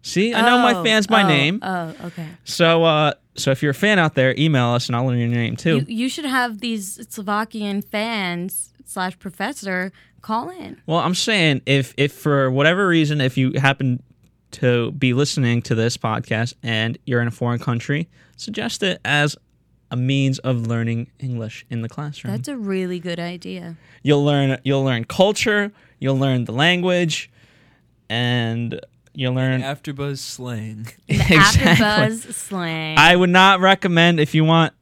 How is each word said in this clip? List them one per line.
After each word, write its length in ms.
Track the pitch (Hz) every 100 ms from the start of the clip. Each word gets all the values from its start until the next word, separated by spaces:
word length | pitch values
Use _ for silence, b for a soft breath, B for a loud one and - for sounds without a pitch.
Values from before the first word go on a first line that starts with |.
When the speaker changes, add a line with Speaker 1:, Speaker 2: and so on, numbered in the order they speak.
Speaker 1:
See, 320 | - 170 220
I 80 | 226
know 180 | 233 247
my 140 | 247
Speaker 2:
Oh, 100 | 185
Speaker 1:
fans 220 | 170 214 196
by 180 | 220
Speaker 2:
oh, 40 | 190
Speaker 1:
name. 320 | 147 143 196
Speaker 2:
oh, 320 | 190 185 165 156 170
okay. 220 | 170 156 170 -
Speaker 1:
So, 380 | - 170 165
uh, 300 | 165 151 151 - _ -
so 160 | -
if 100 | 135
you're 100 | 147
a 40 | 135
fan 240 | 208 208
out 160 | 160 -
there, 180 | 131 -
email 300 | 156 143 120
us 180 | 120 -
and 80 | 120
I'll 100 | 131
learn 140 | 123
your 80 | 117
name 280 | 120 117 117
too. 220 | 165 151
Speaker 2:
You, 80 | 143
you 220 | 226 262
should 160 | 254 294
have 340 | 254 247 214
these 460 | 240 226 190 - 226
Slovakian 720 | - 196 208 220 226 208 196
fans 920 | 202 214 220 226 185 170 185 - - _ -
slash 340 | - 185 185
professor 720 | 196 - 202 285 196 185 185 b b b
call 280 | - 220 -
in. 320 | 262 - - -
Speaker 1:
Well, 140 | 165
I'm 140 | 143 185
saying 460 | - 214 160 131 -
if, 280 | 139 127 -
if 160 | 143
for 360 | - 151 143 131
whatever 380 | 131 147 180 196
reason, 320 | 170 151 151
if 160 | 131 131
you 140 | 131
happen 480 | - 135 139 131 123 - _ _ _ _
to 400 | - 127 120 117
be 220 | 110 131
listening 480 | 123 143 - 123 120
to 120 | - 113
this 220 | 113 -
podcast 560 | 117 110 120 110 117 -
and 340 | 120 110 113 - -
you're 160 | 120
in 60 | 120
a 40 |
foreign 280 | 113 120 120
country, 480 | - 117 - 143 165 b b b
suggest 440 | - 214 226 -
it 180 | 190 -
as 320 | - 147 147 - _ _ _ _ _
a 60 | 123
means 420 | 127 139 135 131
of 280 | 131 123 113
learning 440 | 117 117 117 120 _
English 460 | 135 120 110 - -
in 120 | 117
the 80 | 113
classroom. 440 | - 147 147 -
Speaker 2:
That's 140 | 208 -
a 80 | 269
really 440 | 202 190 185 180
good 200 | 175 170
idea. 560 | 170 175 180 185 175 165 b b
Speaker 1:
You'll 200 | 135 143
learn, 340 | 143 143 139 131
you'll 200 | 135 139 135
learn 180 | 123
culture, 680 | 117 - 190 208 - 208 202 b b b
you'll 180 | 135 135
learn 280 | 135 127 110
the 80 |
language, 760 | 117 160 180 180 180 175 151 - b b b b b b _ _
and 680 | 113 120 123 117 117 117 113 - _ _
you'll 200 | - 127
learn 280 | 127 131 131
Speaker 3:
AfterBuzz 580 | 135 143 - 139 143 135
slang. 680 | - - 123 117 110 107 113 -
<laughs> 100 | _
Speaker 2:
The 80 | 143
Speaker 1:
Exactly. 680 | - 165 196 - 269 165 208
Speaker 2:
AfterBuzz 480 | 214 214 226 240
slang. 640 | - - 196 170 160 156 156
Speaker 1:
I 180 | 156 180
would 140 | 180
not 300 | 180 190 190
recommend 600 | 190 190 190 170 170 170
if 140 | 151 156
you 80 | 156
want. 280 | 165 160 _